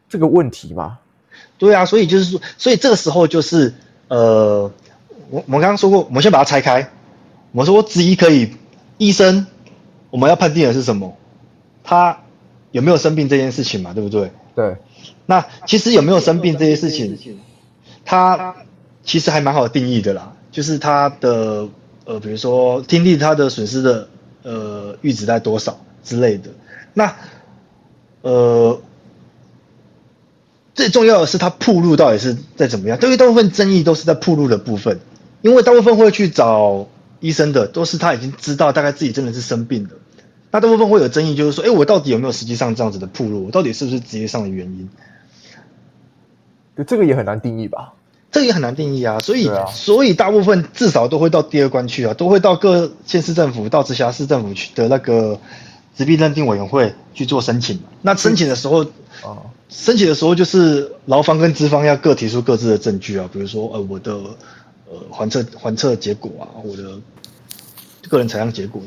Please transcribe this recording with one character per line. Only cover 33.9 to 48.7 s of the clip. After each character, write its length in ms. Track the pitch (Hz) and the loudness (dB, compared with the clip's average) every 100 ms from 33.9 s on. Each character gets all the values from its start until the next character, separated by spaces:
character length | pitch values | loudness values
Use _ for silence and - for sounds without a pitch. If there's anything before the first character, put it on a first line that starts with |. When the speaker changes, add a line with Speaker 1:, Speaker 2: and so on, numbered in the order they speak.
Speaker 2:
是 100 | 156 | 0
在 80 | 165 | 0
暴 240 | 160 - 151 | -2 0 0
露 100 | 135 | 2
的 120 | 104 | 0
部 180 | 123 104 | -2 -4
分， 240 | 113 92 - _ _ _ | -4 -6 -8 _ _ _
因 140 | 214 | 4
为 80 | 254 | 4
大 100 | 226 | 6
部 80 | 240 | 6
分 160 | 220 220 | 6 6
会 140 | 220 | 4
去 180 | 208 190 | 4 -2
找 580 | - 117 107 104 98 104 _ _ - | 2 2 4 2 0 -8 _ _ -10
医 120 | 160 | -6
生 180 | 156 151 | 0 0
的， 140 | 139 101 | 0 -2
都 180 | 165 | -4
是 120 | 170 170 | -4 -2
他 180 | 170 | -2
已 60 | 120 | -2
经 120 | 131 139 | -8 -12
知 180 | 147 | -8
道 160 | 143 151 | 0 0
大 120 | 151 | 0
概 100 | 143 | -2
自 120 | 143 | -2
己 60 | 139 | -6
真 140 | 113 | -4
的 80 | 123 | -6
是 80 | 120 | -8
生 240 | 120 117 | -6 -6
病 200 | 117 120 98 | -4 -6 -8
的。 60 | - _ _ _ _ - | -16 _ _ _ _ -4
那 80 | 208 | 0
大 80 | 226 | 2
部 80 | 220 | 4
分 120 | 214 | 4
会 120 | 208 | 4
有 80 | 127 | 2
争 180 | 156 156 | 0 -2
议， 80 | |
就 120 | 143 147 | 0 -2
是 60 | |
说， 120 | 143 | 0
诶， 60 | 208 | 2
我 140 | 196 | 4
到 140 | 143 196 | 4 2
底 120 | 139 | 2
有 80 | 113 | -2
没 80 | 131 | -2
有 60 | |
实 120 | 117 | -6
际 100 | 117 | -8
上 200 | 117 123 | -4 -4
这 80 | 113 | -2
样 100 | 113 | -4
子 60 | 98 | -6
的 80 | 92 | -12
暴 160 | - | -8
露？ 220 | 110 104 95 | -6 -6 -4
我 40 | |
到 120 | 185 | -2
底 100 | 127 | -2
是 120 | 113 | -4
不 60 | 131 | -6
是 80 | 127 | -6
职 200 | 117 110 | -8 -10
业 80 | 110 | -8
上 160 | 117 | -6
的 60 | 98 | -8
原 180 | 95 90 | -8 -12
因？ 220 | 92 95 _ _ _ _ _ _ - _ _ _ _ _ _ _ _ _ _ _ | -14 -16 _ _ _ _ _ _ -20 _ _ _ _ _ _ _ _ _ _ _
Speaker 1:
对， 100 | - | -12
这 120 | 139 233 | -4 0
个 60 | 170 | 2
也 100 | 120 | 2
很 80 | |
难 160 | 101 110 | -2 -6
定 180 | 120 113 | -6 -8
义 80 | 104 | -10
吧？ 280 | - - _ _ _ _ | -12 -14 _ _ _ _
Speaker 2:
这 100 | 294 | 0
个 60 | 247 | 0
也 60 | |
很 80 | 180 | 0
难 140 | 123 | -2